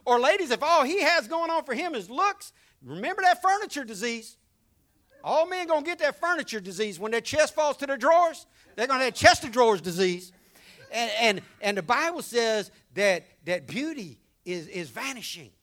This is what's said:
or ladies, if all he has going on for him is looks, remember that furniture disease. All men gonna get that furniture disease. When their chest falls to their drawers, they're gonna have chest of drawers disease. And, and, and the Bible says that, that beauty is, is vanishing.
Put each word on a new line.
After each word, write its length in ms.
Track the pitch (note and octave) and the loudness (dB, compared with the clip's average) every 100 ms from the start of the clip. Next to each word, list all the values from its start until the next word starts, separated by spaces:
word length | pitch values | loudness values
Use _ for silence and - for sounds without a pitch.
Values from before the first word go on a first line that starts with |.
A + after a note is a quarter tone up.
or 140 | B3+ A#3+ | 2 4
ladies, 300 | C4+ G4 D4 | 4 2 0
if 140 | A3+ | 0
all 200 | D4 E4 | 2 4
he 180 | C4 F#4+ | 4 2
has 260 | D4+ E4+ G#3+ | 2 2 0
going 240 | E4 E4 | -2 -2
on 120 | E4 | -2
for 100 | C#4 | -4
him 180 | A#3+ F4 | -4 -4
is 160 | B3+ F3+ | -6 -6
looks, 440 | C4+ G4+ F#4+ - _ _ _ | 0 0 -2 -12 _ _ _
remember 400 | B2+ D#3+ C#4 G4+ | -14 -8 -6 2
that 200 | F#4 F4 | 2 4
furniture 420 | F#4+ G4+ G4+ C#4+ | 2 0 -2 -8
disease. 540 | A#3 G3 A#3 A#3 A3 - _ _ _ _ _ _ _ _ | -10 -6 -6 -6 -10 -20 _ _ _ _ _ _ _ _
All 220 | D3+ C#4+ | -2 0
men 220 | F4 F#4 E4+ | 0 -2 0
gonna 180 | D#4 | 0
get 140 | D4+ F4 | -2 -2
that 200 | D4 - | -2 -2
furniture 400 | E4+ E4 - A3 | -2 -2 -4 -8
disease. 400 | F#3 F3+ G#3+ E3+ | -8 -6 -6 -6
When 120 | G#3+ | -4
their 100 | A3+ | -4
chest 320 | A3+ D4+ D#4 | 0 2 2
falls 240 | D#4 D4+ - | 2 -2 -2
to 80 | |
their 120 | C4+ C4+ | -4 0
drawers, 500 | C4+ E4+ E4+ C#4 - _ _ | 4 6 4 0 -16 _ _
they're 120 | - C4 | -4 -2
gonna 160 | C4 | 0
have 100 | B3+ | -2
chest 300 | - D#4+ E4+ | 4 6 6
of 80 | C#4+ | 2
drawers 300 | A3+ A#3 F#3+ | 4 4 4
disease. 500 | F3 E3+ F#3 F3+ - _ _ _ - - - | -2 -2 -2 -2 -10 _ _ _ -20 -20 -10
And, 200 | A3 A#3 G#3+ | -6 -4 2
and, 220 | A3+ F#3+ - - | 2 2 -6 -6
and 160 | G#3 G3 | -4 -2
the 60 | |
Bible 400 | D#3+ B3 E4 F4 | 0 0 0 -4
says 480 | - A#3 A3+ G#3+ F#3 _ _ | -4 0 0 0 -4 _ _
that, 320 | F#3 G3+ F3 - _ | 0 2 2 -4 _
that 220 | D#3+ F3+ C3 | -6 -6 -6
beauty 520 | G3 D#4 D4+ F3 A2+ _ _ | -8 -6 -8 -12 -18 _ _
is, 220 | F3 F3+ D#3+ | -10 -10 -8
is 220 | F#3 D3+ | -10 -10
vanishing. 640 | G#3+ C4+ B3 - E3+ B2+ _ | -10 -10 -10 -12 -14 -18 _